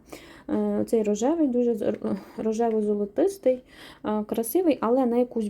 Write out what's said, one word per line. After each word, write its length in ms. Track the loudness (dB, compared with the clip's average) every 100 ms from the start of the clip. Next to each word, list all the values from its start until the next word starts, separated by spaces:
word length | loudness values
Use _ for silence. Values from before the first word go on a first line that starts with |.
| -12 -20 -20 -18 -6
Е, 340 | -2 0 0 0
цей 160 | 2
рожевий, 460 | 2 0 2 2 2
дуже 260 | 2 0
з-, 80 | 0
р-, 340 | -2 -2 -4 -6 -8 -6
рожево-золотистий, 1200 | -4 0 0 0 0 0 -2 0 0 0 0 0 -4 -20 -20 -10
е, 200 | -4 -4
красивий, 540 | -2 -4 -2 0 2 2
але 260 | 2 2 2
на 100 | 2
якусь 320 | 0 -2 -4